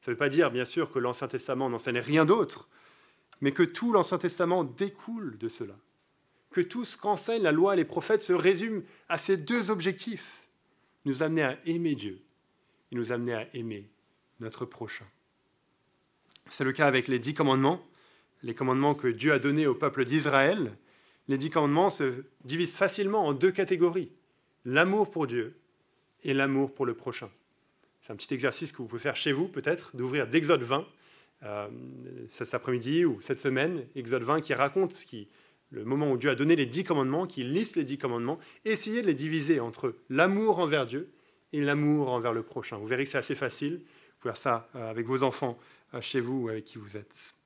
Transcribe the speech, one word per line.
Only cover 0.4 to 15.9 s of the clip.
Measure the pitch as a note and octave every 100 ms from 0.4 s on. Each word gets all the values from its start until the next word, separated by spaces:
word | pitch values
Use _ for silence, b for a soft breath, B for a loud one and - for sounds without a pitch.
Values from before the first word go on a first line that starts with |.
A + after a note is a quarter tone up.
| D#3
bien | A#2+ B2
sûr, | - D#3+
que | C3+
l'Ancien | B2 A#2+ C3
Testament | B2+ - C3 C3+
n'enseigne | A#2 C3+ A#2+
rien | A#2+ D3+ D#3
d'autre, | A3 E3+ - - b b b b b b -
mais | C#3
que | C#3
tout | E3+ E3+ A#3
l'Ancien | G#3+ F3 F3+
Testament | F3+ - F3 F3+
découle | D#3+ A#2+ G3 G3 - A#3 F#3 A2
de | A2+
cela, | - G#2 G2 _ _ _ _ _ _ _
que | -
tout | F3+ A#3+ A#3
ce | -
qu'enseignent | G#3 G#3 - A#3
la | F#3
loi | D#3 F#3+
et | G3
les | D#3
prophètes | - D3+ G#3+
se | -
résume | F3+ D#3+ F#3+ A3+ G#3+ B B B
à | E3
ces | - F#3+
deux | D3 A#3+ G3
objectifs, | G#3 E3+ F#3+ - A3+ - - _ _ _ _ _ _ -
nous | C3+
amener | D#3 D#3+
à | C#3+ C3+ E3
aimer | E3 E3+ C3+
Dieu | G#2 F#2 _ _ _ _ _ _ _
et | A#2+
nous | A2+
amener | A#2+ A#2+
à | A#2 A2+ B2+
aimer | A2+ G#2 G#2 _ _ _ _ _
notre | A2+ - A#2+
prochain. | - A2 - G#2+ _ _ _ _ _ _ _ _